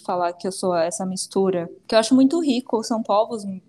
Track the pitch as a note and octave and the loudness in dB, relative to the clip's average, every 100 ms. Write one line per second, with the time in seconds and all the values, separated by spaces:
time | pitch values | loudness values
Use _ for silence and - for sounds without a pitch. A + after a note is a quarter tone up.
0 | - F3+ F3 F3 F#3+ F#3+ F#3+ F3 E3+ - | -6 -2 -2 -4 -8 -4 -2 0 -2 -2
1 | F#3 F#3 - F#3+ F#3+ F3+ E3+ - - A3 | -6 -6 -4 0 0 0 -4 -12 0 0
2 | A3 C4 C4+ E4+ D4 A#3+ - A3+ A3+ A3+ | 4 6 6 4 2 0 -2 -4 -2 -4
3 | A#3 G3+ A3+ A3+ G3+ F#3 | 0 0 0 -4 -8 -12